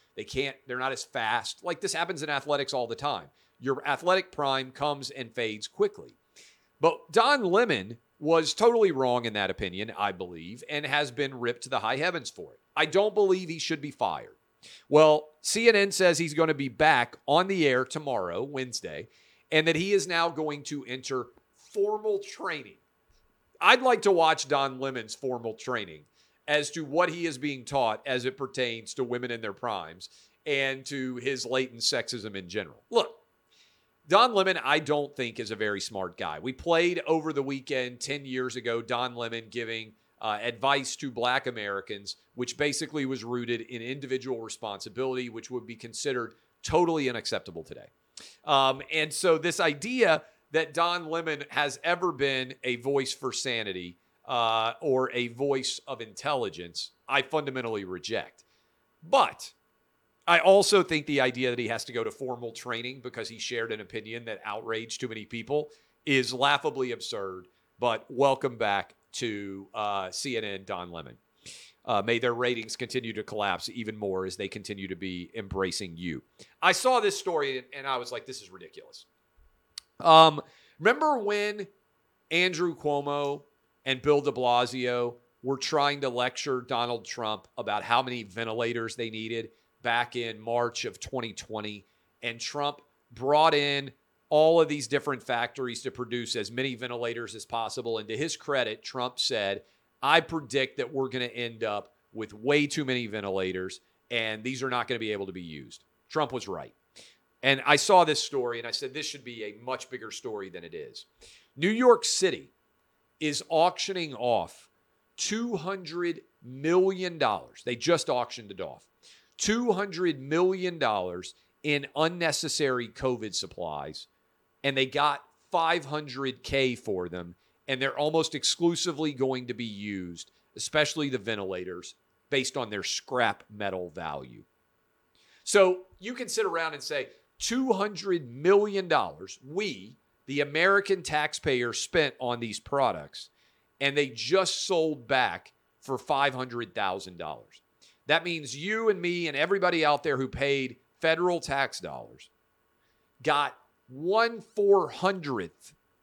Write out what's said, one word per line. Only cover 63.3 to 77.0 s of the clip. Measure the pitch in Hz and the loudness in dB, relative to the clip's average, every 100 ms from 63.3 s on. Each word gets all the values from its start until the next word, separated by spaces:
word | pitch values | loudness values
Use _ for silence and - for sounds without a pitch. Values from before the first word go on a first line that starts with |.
| 113 | -8
shared | - 120 113 | -6 -4 -4
an | 107 | -6
opinion | 95 110 110 117 117 | -6 -10 -8 -12 -10
that | 101 | -10
outraged | 110 104 113 113 113 - | -8 -8 -4 -6 -6 -8
too | 123 | -8
many | 110 | -8
people | 101 117 113 147 151 - _ _ | -10 -10 -4 -4 -4 -14 _ _
is | 151 135 117 | 2 2 2
laughably | 123 139 143 151 143 127 | 2 2 2 0 -2 -4
absurd. | 110 - 107 98 92 90 _ _ - | -4 -8 -8 -8 -10 -18 _ _ -2
But | 120 110 - | 0 0 -4
welcome | 127 139 131 135 113 | 2 2 4 -2 0
back | 107 101 - _ _ | 0 0 -2 _ _
to, | - 117 104 101 98 98 | -6 -4 -4 -8 -12 -10
uh, | 110 104 101 92 | -4 -2 -2 -4
C | - 143 113 | -6 -4 -4
N | |
N, | 107 98 | -4 -8
Don | 98 92 90 | -8 -8 -8
Lemon. | 85 67 58 _ _ - - - _ | -12 -14 -18 _ _ -20 -20 -20 _
Uh, | - 104 | -2 0
may | 107 117 | 2 2
their | 123 | 2
ratings | 117 123 117 110 - | 2 0 0 -6 -10
continue | 120 131 113 | -6 -6 -4
to | 104 | -8
collapse | 101 107 101 87 - | -6 -2 0 -2 -4
even | 123 110 107 | -8 -8 -6
more | 101 92 95 | -4 -2 -4
as | 98 | -6
they | 98 | -8
continue | 107 98 98 95 | -8 -10 -8 -8
to | |
be | 90 95 90 87 | -6 -6 -8 -8
embracing | 113 98 95 92 - 92 82 | -10 -6 -2 -2 -2 -8 -8
you. | 87 71 _ _ - - | -6 -6 _ _ -20 2
I | 175 | 2
saw | 180 254 247 | 4 4 4